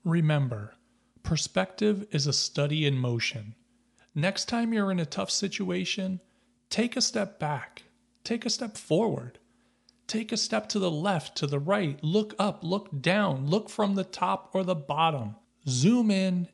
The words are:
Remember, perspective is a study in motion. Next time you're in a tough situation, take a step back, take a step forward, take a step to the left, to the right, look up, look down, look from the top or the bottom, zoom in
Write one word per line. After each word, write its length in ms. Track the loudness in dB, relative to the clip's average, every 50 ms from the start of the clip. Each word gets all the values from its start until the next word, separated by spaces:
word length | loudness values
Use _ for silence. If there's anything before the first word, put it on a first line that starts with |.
| _
Remember, 680 | 2 2 4 4 4 4 4 2 0 -2 -6 -8 -10 -14 _ _ _ _ _ _ _ _ -10 _
perspective 800 | -2 0 0 -2 0 0 0 0 0 -2 0 2 2 2 0 -4 -4
is 160 | -2 -2 0 0
a 40 |
study 540 | 0 0 -2 -2 -2 -2 0 0 0 2 2
in 100 | 2 2
motion. 600 | 2 0 0 0 -2 -2 -4 -6 -8 -12 -14 -16 _ _ _ _ _ _ _ _ _ _ _ _
Next 300 | -2 -2 0 -2 -2 -4
time 280 | -2 0 0 0 0
you're 200 | 2 2 2 2
in 80 | 2 0
a 60 | -2
tough 220 | -2 -4 -6 -4 -2
situation, 920 | -2 -2 -2 -4 -4 -4 -4 -2 -2 -2 -2 -4 -4 -4 -2 -4 -4 -6 _ _ _ _ _ _ _ _ _ _
take 260 | 0 0 0 0 0
a 40 | 0
step 400 | 0 0 0 -2 -4 -4 -4 -6
back, 420 | -4 -4 -4 -4 -6 -12 -18 -20 -20 _ _ _ _ _ _ _
take 240 | _ -4 -4 -2 -2
a 40 | -4
step 260 | -4 -4 -6 -8 -10
forward, 640 | -12 -4 0 2 2 2 2 -2 -4 -6 -10 -16 -20 _ _ _ _ _ _ _ _ _ -20 _ _ _
take 240 | -6 -6 -4 -4 -2
a 60 | -2
step 320 | -2 -2 0 -2 -2 -2 -2
to 100 | -2 0
the 120 | 0 0
left, 440 | 0 0 0 0 0 0 -2 -6 -8 -4
to 100 | -4 -2
the 100 | -2 -2
right, 400 | 0 0 0 2 2 -2 -2 -2
look 320 | -2 2 2 2 0 0 -2 0
up, 240 | 0 0 0 -4
look 400 | -2 -2 -2 -2 -2 -4 -8 -2
down, 460 | 2 2 4 4 4 2 2 0 0 2
look 200 | 2 2 0 -2
from 280 | -2 0 2 2 2
the 80 | 0 -2
top 460 | -4 -2 -2 0 0 0 -2 -4 -4 -2
or 80 | -2
the 100 | 0 0
bottom, 640 | 0 -2 -2 -4 0 2 4 4 2 0 -4 -6 -8 -10 _ _ _ _ _ -2
zoom 440 | 0 4 6 6 6 6 6 4
in 340 | 4 4 2 2 2 0 -2 -4